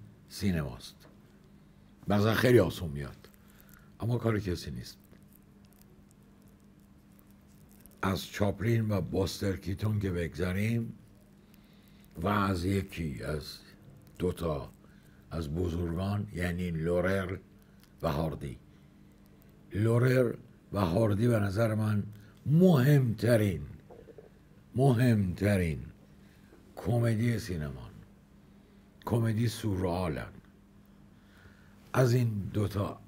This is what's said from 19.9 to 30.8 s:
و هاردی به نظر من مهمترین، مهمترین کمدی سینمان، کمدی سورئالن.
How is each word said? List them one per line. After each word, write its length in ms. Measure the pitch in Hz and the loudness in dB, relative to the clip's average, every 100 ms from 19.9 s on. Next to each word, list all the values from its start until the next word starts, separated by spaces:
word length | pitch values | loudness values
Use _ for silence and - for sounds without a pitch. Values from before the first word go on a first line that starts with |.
| 117 127 127 120 113 - - - | 4 4 4 2 -2 -14 -20 -8
و 80 | 98 | 0
هاردی 480 | 92 92 113 101 120 | 2 4 2 4 4
به 100 | 113 | 4
نظر 360 | 101 95 113 | 2 0 0
من 280 | 107 107 104 98 - - - - | 0 0 0 -2 -10 -20 -8 2
مهمترین، 1200 | 160 185 147 131 147 123 104 113 117 104 80 71 - - - - - - - - - - | 6 8 8 6 6 4 0 2 4 4 0 -6 -16 -20 -20 -20 -20 -20 -20 -20 -20 -6
مهمترین 1120 | 123 139 117 127 107 95 80 101 98 85 67 - - - - - - - - - - | 2 4 6 4 4 2 0 2 2 2 -2 -8 -16 -20 -20 -20 -20 -20 -20 -20 -8
کمدی 600 | 90 120 117 110 120 113 | -2 0 2 2 0 -2
سینمان، 520 | - 85 73 65 60 - - - - - - - - - - - | -4 -6 -6 -10 -14 -18 -20 -20 -20 -20 -20 -20 -20 -20 -20 -16
کمدی 440 | - 123 113 107 117 | -2 0 0 0 -2
سورئالن. 840 | - 113 92 92 87 90 67 57 - - - - - | -2 -4 -2 -2 -2 -2 -4 -10 -16 -20 -20 -20 -20